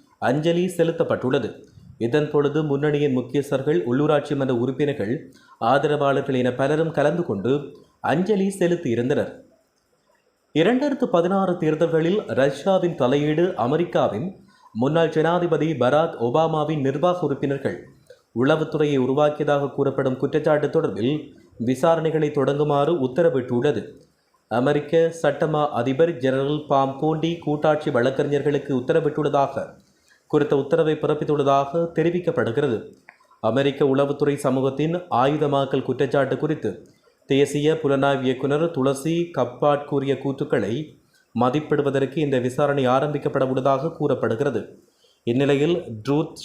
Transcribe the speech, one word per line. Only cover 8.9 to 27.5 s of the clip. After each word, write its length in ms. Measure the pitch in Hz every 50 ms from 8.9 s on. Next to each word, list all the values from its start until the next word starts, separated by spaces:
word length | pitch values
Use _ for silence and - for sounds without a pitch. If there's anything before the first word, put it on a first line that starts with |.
| 113 117 120 131 147 123 98 87 - - - _ _ _ _ _ _ _ _ _ _ _ _ _ _ _ _ _ _ _ _ _ -
இரண்டாயிரத்து 500 | 147 165 202 247 254 294 294 269 - 247
பதினாறு 520 | - - 170 170 180 196 196 190 185 175
தேர்தல்களில் 680 | 175 165 156 156 - 170 156 151 160 160 170 190 214 208
ரஷ்யாவின் 680 | - 117 120 131 143 143 - - 196 190 185 175 170 160
தலையீடு, 600 | - 131 123 139 147 147 151 151 156 175 - -
அமெரிக்காவின் 880 | - 113 123 147 165 175 175 - 165 135 104 98 107 151 190 190 - - _ _ _ _ _
முன்னாள் 360 | - 110 123 139 156 165 165 156
ஜனாதிபதி 640 | - 156 151 165 175 180 175 165 165 147 151 160
பராக் 440 | 160 123 120 123 139 151 165 165 - -
ஒபாமாவின் 640 | 117 123 123 156 165 160 156 156 147 147 160 151
நிர்வாக 380 | 131 135 135 151 160 180 175 175
உறுப்பினர்கள் 680 | 160 143 139 135 - 139 139 135 - 110 90 87 - - - _ _ - - _ _ _ -
உளவுத்துறையை 640 | 113 123 139 160 156 156 156 - 151 156 147 143 135
உருவாக்கியதாக 720 | 123 127 135 147 151 151 147 - 151 147 147 143 143 135
கூறப்படும் 440 | - - 135 143 135 - 135 135 127
குற்றச்சாட்டு 520 | - - 131 - 156 151 160 151 147 143 135
தொடர்பில் 640 | - 160 156 135 95 101 110 131 151 147 - - - - - _ _ - 117
விசாரணைகளை 680 | 117 131 131 - 165 165 160 156 160 147 156 156 147
தொடங்குமாறு 680 | 147 147 131 139 143 143 151 147 147 143 143 156 175 151
உத்தரவிட்டுள்ளது. 880 | 127 127 - 175 170 165 139 135 120 - 123 120 131 147 139 104 101 - - - - _ _ _ _ _ _ _ _ _
அமெரிக்க 680 | 107 120 127 143 147 147 147 - 170 165 165 165 160 -
சட்டமா 460 | - 147 135 - 175 156 156 151 147 147
அதிபர் 480 | - 113 123 135 131 131 - 175 160
ஜெனரல் 480 | 123 127 131 131 135 139 143 151 147 151 -
பாம் 300 | 143 135 135 135 131 -
போண்டி 400 | 151 156 160 156 156 165 170 165
கூட்டாட்சி 520 | - 151